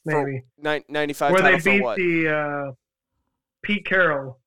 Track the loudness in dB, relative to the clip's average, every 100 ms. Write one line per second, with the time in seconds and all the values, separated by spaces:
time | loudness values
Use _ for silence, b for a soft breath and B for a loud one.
0 | -2 0 0 -6 -10 _ -4 -4 -2 -4
1 | -2 0 2 4 4 2 2 2 0 0
2 | 0 0 0 -2 -2 -6 -8 -12 _ _
3 | _ _ _ _ _ _ -6 -6 0 2
4 | 2 0 -6 -12